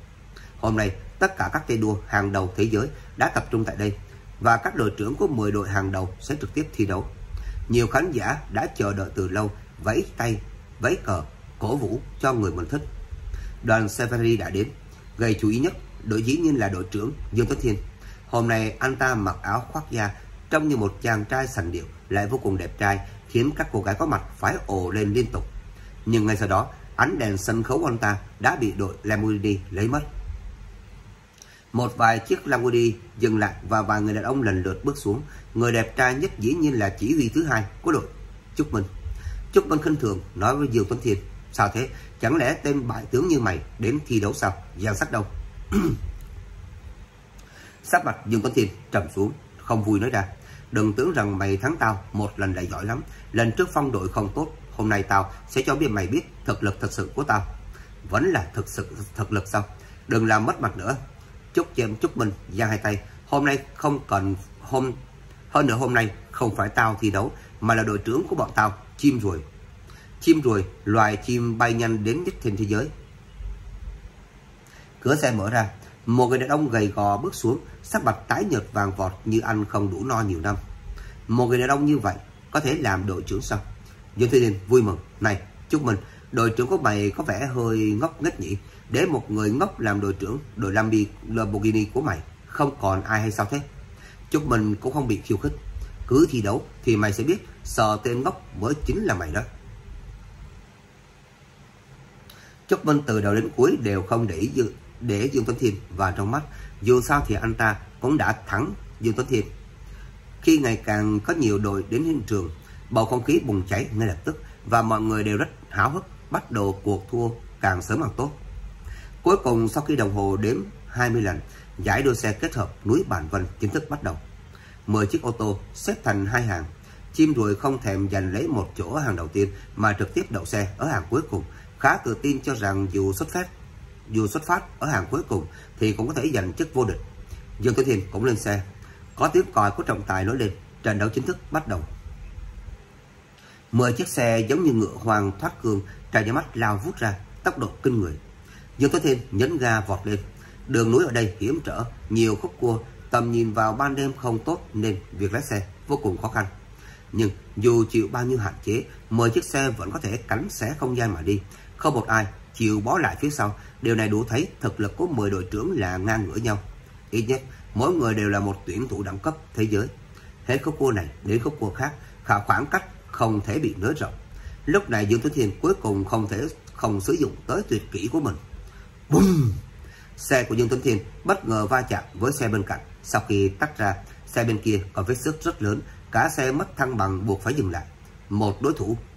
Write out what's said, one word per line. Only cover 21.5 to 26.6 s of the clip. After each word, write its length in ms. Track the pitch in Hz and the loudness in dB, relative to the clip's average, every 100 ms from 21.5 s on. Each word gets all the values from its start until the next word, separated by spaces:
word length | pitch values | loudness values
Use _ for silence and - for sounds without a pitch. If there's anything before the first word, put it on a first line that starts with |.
| - 85 | -2 -4
điệu, 120 | 85 78 - - | -4 -8 -14 -4
lại 180 | 98 104 | -2 0
vô 120 | 127 | 0
cùng 200 | 104 95 | 0 -2
đẹp 200 | 87 - | -2 0
trai, 200 | 101 98 - - - | 0 0 -4 -14 -2
khiến 220 | 117 135 147 | 2 2 2
các 120 | 156 | -2
cô 100 | 110 | -2
gái 120 | 98 101 | 0 0
có 80 | 156 | 0
mặt 160 | 110 - - | 0 -2 -2
phải 160 | 101 175 - | -2 -2 -2
ồ 240 | 98 90 | -2 0
lên 220 | 101 104 | 0 2
liên 140 | 110 117 | 2 2
tục. 120 | 92 - - - - - - - | -2 -6 -10 -14 -16 -18 -8 2
Nhưng 200 | 113 107 | 4 4
ngay 100 | 104 | 2
sau 120 | 95 | 2
đó, 220 | 98 | 2